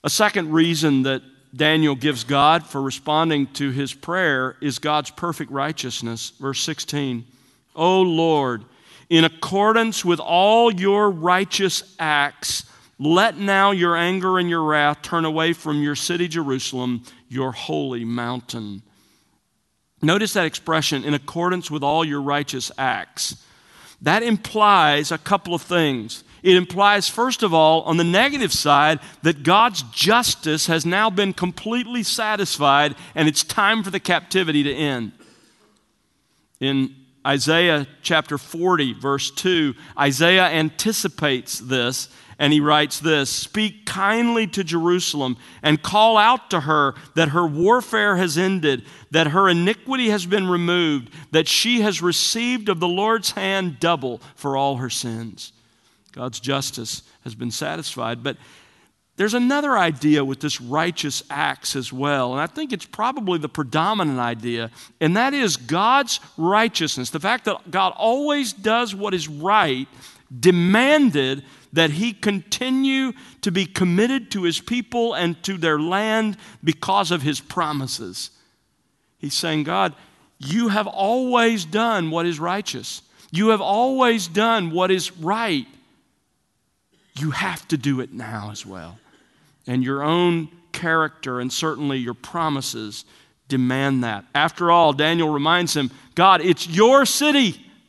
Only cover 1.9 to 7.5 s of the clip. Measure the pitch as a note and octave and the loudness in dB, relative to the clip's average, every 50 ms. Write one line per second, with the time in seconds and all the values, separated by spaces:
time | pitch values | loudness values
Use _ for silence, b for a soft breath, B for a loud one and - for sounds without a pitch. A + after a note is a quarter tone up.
1.9 | C#3 B2+ C3 D3+ C#3+ A#2+ A2+ A#2 C#3+ C#3 C#3+ D3+ D#3+ E3+ D#3 - - C#3 C3+ C3+ | 0 0 -2 -2 -2 -2 -4 -2 2 4 4 6 4 4 0 -4 -6 -6 -6 -4
2.9 | B2+ - _ D3+ D3+ D#3 E3 E3 D#3 C#3+ C#3 C3+ C3+ - C#3 C#3 B2+ C#3 C#3 C3 | -6 -8 _ -2 0 0 2 2 0 0 -2 -4 -4 -6 -4 -4 -2 -4 -6 -6
3.9 | - - - - E3+ F#3 F#3 D#3+ C#3 C3 B2+ C3 - _ - D3 B2 A2+ - D3+ | -8 -12 -8 -6 -2 0 0 0 0 0 -2 -4 -6 _ -6 -6 -4 -4 -2 -2
4.9 | D3+ D3+ C#3+ - - - - E3+ D#3+ - D3+ - C3+ C#3 C#3 D3+ D#3+ - - B2+ | -2 -2 -2 -6 -10 -8 -6 -6 -6 -6 -8 -8 -6 -4 -4 -4 -6 -6 -8 -8
5.9 | - - B2+ A2+ A#2 A2+ - - _ _ C#3 C3+ C3+ - - - D#3 - - - | -8 -8 -8 -8 -8 -8 -10 -14 _ _ -8 -8 -6 -6 -6 -6 -6 -8 -8 -6
6.9 | - C#3+ C#3+ C3+ B2 A#2 A#2 _ b b b b | -4 -4 -4 -4 -4 -6 -10 _ b b b b